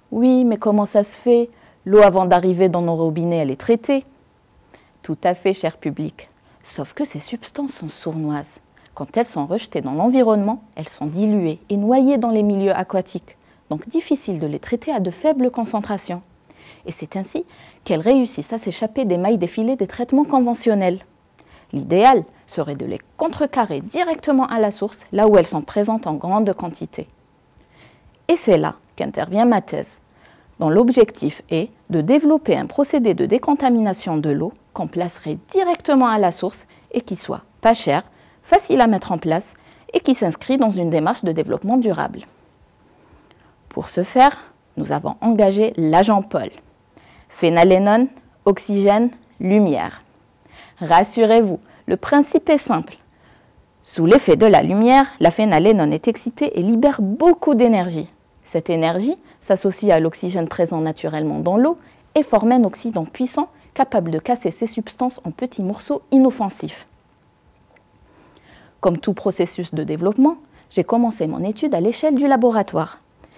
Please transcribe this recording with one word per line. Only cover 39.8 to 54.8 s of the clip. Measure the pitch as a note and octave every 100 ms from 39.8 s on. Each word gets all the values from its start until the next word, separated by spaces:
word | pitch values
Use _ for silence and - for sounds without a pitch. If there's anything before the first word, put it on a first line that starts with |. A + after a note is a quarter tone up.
| -
et | -
qui | -
s'inscrit | B3+ G#3+ - - C4+
dans | A3+
une | F#3+ E3+
démarche | D#3+ E3 B3
de | F3+
développement | D#3+ - - F#3+ B3+
durable. | A3 D#3 C#3+ - - _ _ _ _ _ _ _ _ _ _ _ _ _ _
Pour | - -
ce | -
faire, | F#3 B3+ C#4 - - _ _ -
nous | -
avons | D3 - -
engagé | A3+ G#3+ G3 G3 A3 -
l'agent | D#3 E3+ G3+ G3+
Paul. | G3+ D#3+ G2+ - _ _ _ _ _ _ _
Phénalénone, | - E3+ E3+ F#3 F#3 G3+ A3+ C4 - _ _ G3+
oxygène, | F#3+ - G3+ G3+ G#3 A#3+ - _ -
lumière. | F#3 G#3 F#3+ A#2+ F2 - _ _ _ _ _ - - -
Rassurez-vous, | D#3+ E3+ G#3 A#3 A3 A#3 G#3 E3 _ _ -
le | F#3
principe | - C#4+ C#4+ E4 -
est | D4
simple. | - E3 - - _ _ _ _ _ _ _ _
Sous | - - E3
l'effet | C4 - -
de | A3
la | F3
lumière, | D#3 G3+